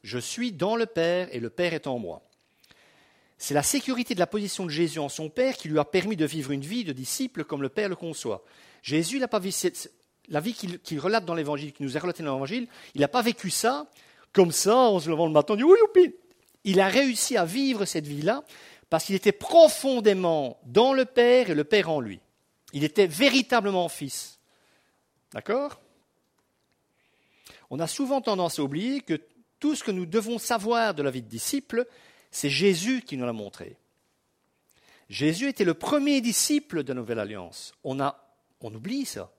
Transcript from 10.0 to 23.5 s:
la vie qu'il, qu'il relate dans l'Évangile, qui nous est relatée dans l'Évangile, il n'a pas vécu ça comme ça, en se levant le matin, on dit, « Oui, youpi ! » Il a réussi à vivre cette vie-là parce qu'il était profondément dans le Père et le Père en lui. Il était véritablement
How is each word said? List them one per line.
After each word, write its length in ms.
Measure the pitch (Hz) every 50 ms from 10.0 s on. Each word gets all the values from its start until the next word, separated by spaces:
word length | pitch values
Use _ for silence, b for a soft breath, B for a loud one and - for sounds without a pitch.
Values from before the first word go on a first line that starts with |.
| _ _ _ _ _ -
la 120 | 156 147
vie 120 | 156 233 233
qu'il, 280 | - - 180 180 175
qu'il 180 | _ - 165 147
relate 260 | 135 185 214 226 185
dans 100 | 170 170
l'Évangile, 380 | 165 151 143 151 139 147 151 139
qui 120 | _ 147
nous 120 | 135 123
est 40 | 151
relatée 220 | 151 180 170 - 165
dans 120 | 147 135
l'Évangile, 340 | 131 135 139 196 254 240 B B B B B B
il 60 | -
n'a 80 | - 139
pas 140 | - 254 226
vécu 260 | 240 233 - - 185
ça 400 | - - - 226 262 285 302 - b b b b b b b b _
comme 200 | - 185 170 151
ça, 240 | - - 185 220
en 220 | 254 254 233 202 180
se 100 | 143 156
levant 180 | 165 151 170
le 60 | 160 156
matin, 220 | 151 143 - 220
on 20 |
dit, « 60 | 208 247
Oui, 140 | 311 381 453
youpi ! » 360 | 453 415 - 370 359 285 - - _ _ _ _ _ _ _ _ _
Il 160 | 202 190 185
a 80 | 196 190
réussi 480 | 185 247 277 269 240 208 - - 254
à 80 | 214 175
vivre 400 | 165 180 262 277 269 262 208 196
cette 240 | 170 - 170 151 147
vie-là 340 | 147 143 151 175 233 277 - B B B B B B B B B
parce 140 | - 160 -
qu'il 100 | - 196
était 160 | 185 - 214
profondément 1300 | 196 - - - - 339 330 302 320 - - 269 262 247 208 214 196 185 185 170 165 156 143 123 - _ _
dans 280 | 117 120 185 233 262 269
le 120 | 262 254
Père 460 | 254 - 247 240 240 247 254 247 190
et 40 | 160
le 80 | 147 151
Père 260 | 147 - 208 175 160
en 120 | 160 147
lui. 180 | 123 104 95 90 _ _ _ _ _ _ _ _ _ - -
Il 100 | 143 143
était 240 | 151 - - 202
véritablement 840 | 180 147 160 254 277 240 269 254 -